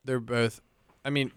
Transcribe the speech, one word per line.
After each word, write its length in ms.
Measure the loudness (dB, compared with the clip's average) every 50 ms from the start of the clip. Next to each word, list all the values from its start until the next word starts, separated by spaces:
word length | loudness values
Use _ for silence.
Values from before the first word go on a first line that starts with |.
| -6
They're 160 | -2 -2 -2
both, 420 | -2 0 0 2 2 2 0 -4 _ _ _ _ _ _ _ _ -6
I 60 | -2
mean, 220 | 0 0 0 -2 -4